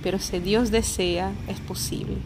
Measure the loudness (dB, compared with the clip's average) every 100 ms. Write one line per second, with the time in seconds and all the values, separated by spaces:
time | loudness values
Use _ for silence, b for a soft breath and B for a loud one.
0 | 0 -2 -2 -2 2 4 6 4 2 0
1 | 2 2 0 -4 -6 -6 -6 -4 -4 -4
2 | -4 -4